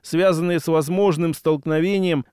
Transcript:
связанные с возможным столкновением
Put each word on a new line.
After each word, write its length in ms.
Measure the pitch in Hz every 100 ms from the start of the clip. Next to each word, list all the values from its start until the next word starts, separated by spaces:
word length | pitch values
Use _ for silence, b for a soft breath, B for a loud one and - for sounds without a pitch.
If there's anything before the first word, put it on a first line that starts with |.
связанные 580 | - 160 190 160 175 170
с 60 | 160
возможным 680 | 160 147 185 202 156 170
столкновением 920 | 151 160 151 160 156 175 202 185 151 -